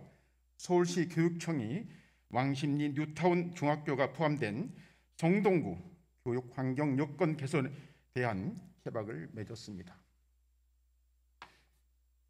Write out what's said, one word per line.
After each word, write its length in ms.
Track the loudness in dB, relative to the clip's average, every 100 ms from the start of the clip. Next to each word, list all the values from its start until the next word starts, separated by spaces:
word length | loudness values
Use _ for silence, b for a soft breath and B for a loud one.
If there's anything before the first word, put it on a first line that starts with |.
| b b b b _ -12
서울시 500 | 2 4 4 2 0
교육청이 800 | 2 2 2 -2 -2 -2 -4 B B B B -4
왕십리 640 | 0 2 2 0 0 0
뉴타운 640 | -2 -4 0 4 4 2
중학교가 580 | 0 0 0 0 2 0
포함된 640 | 2 2 2 0 -2 -6 B B B B 0
성동구 640 | 2 4 4 4 2 -6 -12 -20 _ _
교육 340 | -4 -2 -4 -4
환경 400 | -2 0 2 2
여건 400 | 0 0 0 0
개선에 320 | 0 0 0 B B B B
대한 480 | -2 0 0 -4 -6 -12 -14
협약을 460 | -8 -6 -6 -8 -10
맺었습니다. 640 | -10 -10 -10 -12 -12 -14 -20 _ _ _ _ _ _ _ _ _ _ _ _ _ _ b b b _ _ _ _ _ _